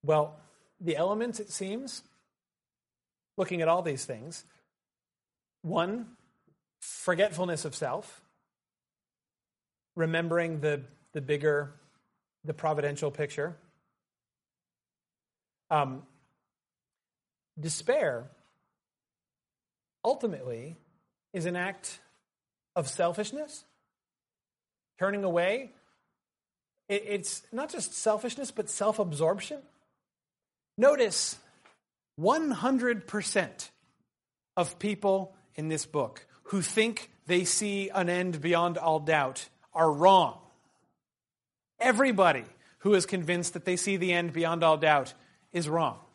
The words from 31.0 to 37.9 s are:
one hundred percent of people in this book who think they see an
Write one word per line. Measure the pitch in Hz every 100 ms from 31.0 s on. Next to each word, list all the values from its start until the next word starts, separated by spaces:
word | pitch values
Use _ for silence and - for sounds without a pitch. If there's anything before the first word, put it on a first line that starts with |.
| 220 - - - - _ - _ _ _ _
one | - 175 302 311
hundred | 208 240 262 247 226 -
percent | 208 - 202 165 - - _ _ _ _ _ _ _ _ -
of | 170 -
people | 208 202 202 190 190 - _ -
in | 156
this | 156 -
book | 151 117 - - -
who | - 196
think | - 220 226 220 - _ -
they | 175
see | 175 - 208 202
an | 196